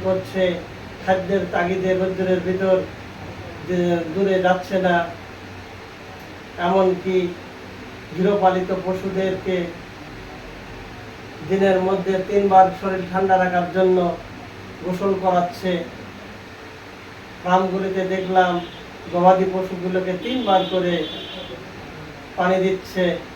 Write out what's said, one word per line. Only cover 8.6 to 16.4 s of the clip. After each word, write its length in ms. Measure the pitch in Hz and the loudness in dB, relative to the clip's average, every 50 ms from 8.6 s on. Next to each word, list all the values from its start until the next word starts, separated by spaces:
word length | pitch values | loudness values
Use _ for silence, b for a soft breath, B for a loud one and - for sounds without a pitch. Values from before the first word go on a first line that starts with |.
| 180 - 190 185 - | 0 0 -2 -2 0
পশুদেরকে 800 | 185 185 185 - 190 180 185 190 190 185 - - - 185 180 175 170 - - - - - - - - - - - - - - - - - - - - - - - - - - - - - - - - - - 156 160 | -2 -2 -2 -2 -2 -2 0 0 0 0 -2 -2 -2 0 0 0 -4 -6 -12 -14 -14 -16 -16 -14 -14 -14 -14 -14 -14 -14 -14 -14 -14 -14 -14 -14 -14 -14 -14 -14 -14 -14 -14 -14 -14 -14 -16 -16 -16 -14 -10 -6 -2
দিনের 300 | 190 196 196 196 185 185 | 0 4 4 4 4 4
মধ্যে 340 | 185 190 190 190 180 190 190 185 190 - | 4 2 0 0 0 0 0 0 0 2
তিনবার 380 | 208 202 202 196 190 190 190 185 185 - | 2 2 4 8 10 10 8 8 6 0
শরীর 220 | 196 196 190 190 185 - | -2 -2 -2 -2 -4 -2
ঠান্ডা 260 | 185 190 190 190 190 185 | 0 2 4 4 6 6
রাখার 300 | 185 180 180 180 175 170 170 | 4 4 2 2 0 0 2
জন্য 420 | 185 190 185 185 180 175 175 165 - - - - - - - - - - - - - 180 | 4 4 6 6 4 4 2 0 -2 -8 -12 -14 -14 -16 -16 -16 -16 -16 -16 -14 -8 -6
গোসল 300 | 180 180 180 202 196 190 185 | -4 -4 0 0 0 0 2
করাচ্ছে। 640 | 185 185 180 180 175 180 - - - 185 175 165 165 - - - - - - - - - - - | 2 4 4 4 2 0 -2 -4 -2 0 0 0 -2 -6 -10 -14 -14 -14 -14 -16 -16 -16 -16 -16